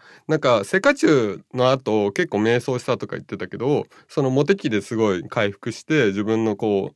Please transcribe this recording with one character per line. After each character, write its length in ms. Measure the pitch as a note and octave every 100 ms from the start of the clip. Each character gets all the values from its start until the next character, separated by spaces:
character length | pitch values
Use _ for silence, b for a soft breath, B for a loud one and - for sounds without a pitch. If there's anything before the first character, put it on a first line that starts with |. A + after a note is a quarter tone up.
| B B -
な 120 | D#3
ん 20 |
か、 240 | C#3+ A2+
セ 160 | G2 F#3
カ 140 | C#4
チ 120 | D4 -
ュ 280 | C#3+ G#2+
ウ 220 | F#2+ - B2+
の 140 | B2+
後 400 | C3+ B2+ G#2+ G2+
結 160 | G2+ E3+
構 100 | G#2
迷 160 | A2
走 240 | A#2+ C3 B2
し 60 | -
た 100 | A#2
と 100 | -
か 80 |
言 80 | -
っ 40 | -
て 100 | G2
た 100 | G#2+
け 100 | G2+
ど、 280 | B2 D3 - b _
そ 140 | -
の 80 | C3+
モ 140 | C3
テ 120 | D3 G3
期 120 | C#3
で 100 | G#2+
す 160 | - A2+
ご 180 | G#2+
い 80 | F2+ -
回 240 | - G#2
復 180 | G2 A#2+
し 140 | -
て、 220 | - D#3 A2
自 180 | G2
分 200 | G#2 A2
の 120 | A2+ G2+
こ 340 | A2 G2+
う 20 | G2+